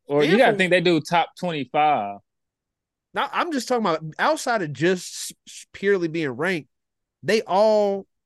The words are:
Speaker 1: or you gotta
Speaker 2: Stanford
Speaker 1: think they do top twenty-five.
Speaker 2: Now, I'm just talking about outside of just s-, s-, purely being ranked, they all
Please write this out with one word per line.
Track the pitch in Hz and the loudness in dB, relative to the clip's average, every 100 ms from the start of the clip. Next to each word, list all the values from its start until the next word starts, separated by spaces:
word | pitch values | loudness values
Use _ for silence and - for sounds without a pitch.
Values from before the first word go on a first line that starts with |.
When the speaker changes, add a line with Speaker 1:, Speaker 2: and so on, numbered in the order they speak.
| - | -2
Speaker 1:
or | 143 | 2
you | 147 202 | 4 6
gotta | |
Speaker 2:
Stanford | 233 202 | 4 4
Speaker 1:
think | 185 | 2
they | 180 | 2
do | 175 165 | 4 2
top | - 170 156 - | 2 0 0 -4
twenty-five. | 180 156 131 - 151 139 101 101 - _ _ _ _ _ _ _ _ | -6 -6 -4 0 2 2 -2 -10 -18 _ _ _ _ _ _ _ _
Speaker 2:
Now, | 196 370 | -6 -4
I'm | 196 320 | -2 -2
just | 285 - | -4 -2
talking | 247 214 | -2 0
about | 160 156 156 | -2 -4 -2
outside | 214 311 - 233 | 0 0 -2 -2
of | 156 | -4
just | 131 170 180 - - - | -2 0 -2 -6 -14 -14
s-, | - - | -16 -20
s-, | - - | -20 -20
purely | - 196 196 170 | -4 0 0 0
being | 160 151 | -4 -4
ranked, | 120 170 180 - _ _ _ _ _ | -4 -4 -4 -8 _ _ _ _ _
they | 131 214 | -2 -2
all | - 180 214 214 202 196 - _ | 0 2 4 4 2 -2 -8 _